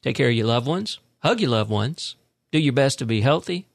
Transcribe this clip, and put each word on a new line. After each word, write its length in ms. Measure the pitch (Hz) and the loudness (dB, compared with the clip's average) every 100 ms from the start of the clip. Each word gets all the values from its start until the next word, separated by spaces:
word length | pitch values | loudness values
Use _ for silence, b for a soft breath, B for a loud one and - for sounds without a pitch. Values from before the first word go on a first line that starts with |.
Take 140 | 123 110 | -4 0
care 120 | 127 | 2
of 60 | |
your 120 | 117 110 | 2 2
loved 200 | 117 123 | 0 0
ones. 320 | 170 208 - _ _ | -4 -4 -10 _ _
Hug 200 | 160 233 | -2 0
your 100 | 175 | 2
loved 200 | 113 107 | 0 0
ones. 460 | 104 113 165 - - _ _ _ | -2 -2 -6 -12 -16 _ _ _
Do 80 | 156 | 0
your 140 | 151 | 2
best 260 | 131 139 - | 2 0 0
to 80 | 113 | -2
be 140 | 113 | 0
healthy 460 | 113 156 - 180 - | 2 2 -2 -8 -8